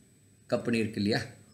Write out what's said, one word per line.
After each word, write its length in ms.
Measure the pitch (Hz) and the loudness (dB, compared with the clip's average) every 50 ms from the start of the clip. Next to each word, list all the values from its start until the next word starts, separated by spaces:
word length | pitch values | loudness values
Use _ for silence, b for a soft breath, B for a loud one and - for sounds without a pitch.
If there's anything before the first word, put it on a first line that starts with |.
| - _ _ _ _ - - _ _ _ | -20 _ _ _ _ -20 -20 _ _ _
Company 300 | 127 117 - 117 117 113 | -2 0 0 0 0 2
இருக்கு 240 | 110 104 - - | 0 0 0 0
இல்லையா, 240 | 101 101 117 135 - - - - - - | 0 2 2 0 -2 -6 -12 -20 -20 -20